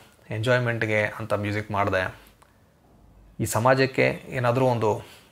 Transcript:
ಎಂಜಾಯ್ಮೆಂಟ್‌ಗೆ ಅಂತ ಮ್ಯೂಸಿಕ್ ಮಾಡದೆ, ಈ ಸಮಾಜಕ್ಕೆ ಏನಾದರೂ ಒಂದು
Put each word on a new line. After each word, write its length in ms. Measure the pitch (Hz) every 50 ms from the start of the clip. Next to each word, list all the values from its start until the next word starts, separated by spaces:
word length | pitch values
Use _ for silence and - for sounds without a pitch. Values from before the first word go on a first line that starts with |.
| - - _ _ _ -
ಎಂಜಾಯ್ಮೆಂಟ್‌ಗೆ 760 | 113 110 110 127 123 127 123 117 117 113 113 110 107 107 107
ಅಂತ 280 | 101 - - 113 104 104
ಮ್ಯೂಸಿಕ್ 380 | 101 101 104 101 107 107 -
ಮಾಡದೆ, 440 | 104 98 101 101 95 92 92 - - - - - _ _ - _ _ _ _ _ _ _ _ _ - - - - - - - - - -
ಈ 60 | 117
ಸಮಾಜಕ್ಕೆ 800 | 104 - 110 113 127 135 131 135 131 - - 127 131 131 - -
ಏನಾದರೂ 380 | - - 131 120 120 120 131 131
ಒಂದು 560 | 127 120 113 110 107 104 110 104 - - - - _